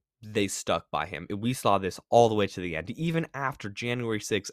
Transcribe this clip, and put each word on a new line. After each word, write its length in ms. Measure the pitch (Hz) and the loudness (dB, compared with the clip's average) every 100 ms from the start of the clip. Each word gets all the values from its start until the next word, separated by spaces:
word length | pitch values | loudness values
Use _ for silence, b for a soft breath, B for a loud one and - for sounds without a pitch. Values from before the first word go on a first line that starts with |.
| _ _ | _ _
they 260 | 107 107 98 | -4 0 0
stuck 420 | - - 85 - | 0 -2 -2 -2
by 160 | 73 78 | -6 -6
him. 200 | 78 85 | -8 -8
And 100 | 101 | -4
we 140 | 113 | -2
saw 240 | 131 - 98 | 0 4 4
this 200 | 95 - - | 2 -6 4
all 180 | 117 117 | 6 6
the 60 | |
way 120 | 107 98 | 6 0
to 140 | - | -2
the 160 | 90 78 | -6 -4
end. 140 | 87 | -6
Even 360 | 120 165 165 170 | -4 -2 -2 -4
after 380 | 135 135 - 104 | -4 -6 -6 -10
January 500 | 101 120 123 117 107 | -6 -4 -4 -2 -4
sixth, 320 | - 104 - | 0 -2 -2